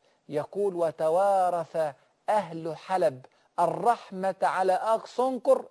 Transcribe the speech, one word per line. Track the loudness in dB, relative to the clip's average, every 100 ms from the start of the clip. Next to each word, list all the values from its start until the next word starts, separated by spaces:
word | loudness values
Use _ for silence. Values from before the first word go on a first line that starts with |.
| _ _ -6
يقول: | -6 -4 -2 -2
"وتوارث | 0 -2 0 0 2 4 2 2 -2 -4 -4 -4 -6 _ _ -2
أهل | -2 -2 -8 -8 -8
حلب | -4 0 0 0 -16 _ _ -2
الرحمة | 0 0 0 0 -4 -6 -4 0
على | 0 2 0
آك | 0 2 -2 -2
سونكور | -2 -2 0 2 2 0